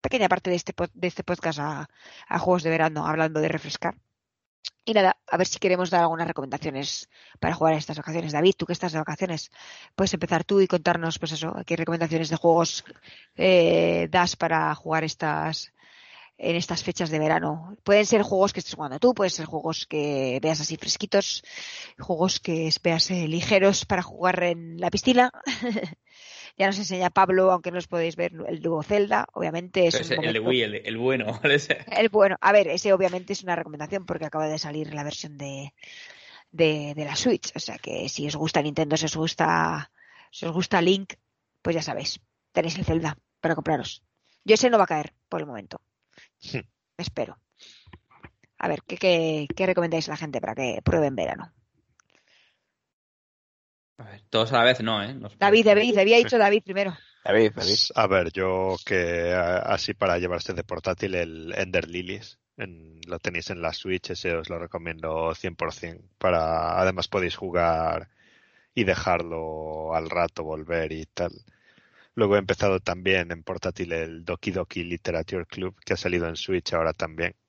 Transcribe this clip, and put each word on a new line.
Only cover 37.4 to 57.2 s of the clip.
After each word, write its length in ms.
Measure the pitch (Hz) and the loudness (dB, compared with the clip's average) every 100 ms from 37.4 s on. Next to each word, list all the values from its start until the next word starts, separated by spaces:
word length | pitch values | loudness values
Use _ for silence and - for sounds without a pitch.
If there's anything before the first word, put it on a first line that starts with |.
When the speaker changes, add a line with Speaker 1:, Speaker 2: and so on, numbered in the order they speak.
| - - | -2 -10
Speaker 1:
o 40 | |
sea 180 | - - | -10 -12
que 320 | - - 139 | -8 -8 -6
si 180 | - 147 | -6 -6
os 80 | 147 | -2
gusta 260 | 156 170 | 0 2
Nintendo, 360 | 147 147 156 156 | 0 -2 0 0
si 80 | 156 | 0
os 100 | 160 | -2
gusta, 760 | 160 - 160 165 165 156 - _ - - _ | -4 0 2 2 0 -2 -8 _ -20 -20 _
si 160 | - 165 | -10 -6
os 60 | |
gusta 300 | 165 180 190 | -4 2 4
Link, 320 | 170 196 196 - _ _ _ _ | 4 2 -2 -16 _ _ _ _
pues 120 | - 165 | -4 -4
ya 40 | |
sabéis, 380 | 151 127 143 - _ _ _ | -4 -6 -6 -10 _ _ _
tenéis 260 | 175 165 175 | -2 -2 -2
el 80 | 175 | -2
Zelda 320 | 165 160 143 _ _ | 0 -2 -8 _ _
para 160 | 165 165 | -2 -2
compraros. 480 | 151 147 - - _ _ _ _ | 0 -2 -2 -14 _ _ _ _
Yo 120 | - 220 | 4 4
ese 140 | 247 | 6
no 80 | 233 | 4
va 60 | |
a 40 | 185 | 4
caer 260 | 156 151 _ _ | 0 -6 _ _
por 100 | 175 | -8
el 80 | 151 | -8
momento. 340 | 117 95 - _ _ _ _ _ _ | -12 -14 -18 _ _ _ _ _ _
Speaker 3:
Sí. 200 | - 135 - _ _ - | -10 -10 -10 _ _ -12
Speaker 1:
Espero. 400 | 175 - 120 - _ _ - - _ - _ _ - _ _ _ | -10 -6 -8 -10 _ _ -20 -20 _ -20 _ _ -20 _ _ _
A 100 | - | -6
ver, 140 | 151 - | -6 -8
¿qué, 120 | 180 | 0
qué, 500 | 185 170 160 156 143 - | 2 4 2 -2 -4 -2
qué 100 | 185 | 0
recomendáis 440 | 180 170 160 156 | 0 0 -2 -4
a 20 | |
la 60 | 151 | -8
gente 240 | 156 131 | -8 -6
para 120 | - 107 | -6 -4
que 260 | 131 - | -4 -2
pruebe 240 | - 165 147 | 0 2 0
en 80 | 131 | 0
verano? 380 | 71 - - _ _ _ _ _ _ _ _ _ _ _ _ _ _ _ _ _ _ _ _ _ _ _ _ _ | -4 -6 -12 _ _ _ _ _ _ _ _ _ _ _ _ _ _ _ _ _ _ _ _ _ _ _ _ _
Speaker 2:
A 60 | |
ver, 200 | 107 104 _ | -20 -20 _
todos 220 | 110 110 | 0 2
a 60 | 123 | 6
la 60 | 117 | 6
vez 160 | 123 | 4
no, 200 | 110 110 | 0 -2
¿eh? 100 | 104 | -4
Nos 240 | 135 101 - | -10 -14 2
Speaker 1:
David, 260 | 202 214 | 6 8
Speaker 2:
podemos 20 | 214 | 8
Speaker 1:
David, 300 | 202 240 208 | 6 6 4
David 180 | 196 | 6
ha 40 | 233 | 6
Speaker 3:
Sí. 60 | |
Speaker 1:
dicho 140 | 233 240 | 6 4
David 260 | 202 208 | 4 4
primero. 340 | 196 190 196 165 _ _ | 0 -4 -4 -6 _ _